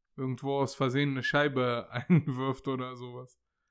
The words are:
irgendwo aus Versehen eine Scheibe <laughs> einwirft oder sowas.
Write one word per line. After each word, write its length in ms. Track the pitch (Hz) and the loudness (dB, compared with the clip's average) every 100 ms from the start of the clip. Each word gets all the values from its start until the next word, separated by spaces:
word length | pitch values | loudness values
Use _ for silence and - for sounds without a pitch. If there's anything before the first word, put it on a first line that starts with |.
| _ | _
irgendwo 440 | - 131 127 139 139 | -6 -4 -4 -2 0
aus 160 | 131 | 0
Versehen 380 | - 135 131 143 | 0 0 2 0
eine 100 | 131 | 0
Scheibe 640 | 127 147 147 131 123 120 - | 0 2 2 2 0 -2 -4
<laughs> 20 | |
einwirft 760 | 123 - 175 - 127 135 127 143 | -6 4 4 4 -2 -2 -4 -4
oder 280 | 131 127 123 | -4 -6 -10
sowas. 440 | 123 123 127 _ _ _ _ | -14 -14 -16 _ _ _ _